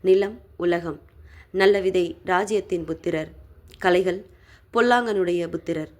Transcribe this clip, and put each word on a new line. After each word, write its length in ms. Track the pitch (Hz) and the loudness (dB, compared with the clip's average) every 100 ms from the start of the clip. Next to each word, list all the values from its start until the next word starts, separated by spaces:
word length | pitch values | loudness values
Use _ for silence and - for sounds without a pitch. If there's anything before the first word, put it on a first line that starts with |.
நிலம் 400 | 185 190 202 226 - - | 4 4 2 -6 -20 -6
உலகம். 440 | 175 170 170 - - - - - - | -2 -2 -4 -12 -16 -20 -20 -20 -10
நல்ல 280 | 185 190 202 | 2 4 4
விதை 380 | 190 185 170 - - | 0 0 -2 -6 -2
ராஜ்யத்தின் 580 | 180 202 214 190 180 | -2 0 -2 -2 -6
புத்திரர், 480 | 160 165 175 160 156 - - - - - | -6 -6 -4 -6 -8 -16 -20 -20 -20 -4
களைகள் 480 | 190 180 185 185 - - - - _ | 2 2 2 -4 -10 -20 -20 -20 _
பொல்லாங்கனுடைய 760 | 233 240 247 240 202 175 175 170 | 0 4 2 2 -2 0 -2 -4
புத்திரர். 420 | 170 - 160 156 | -6 -6 -6 -6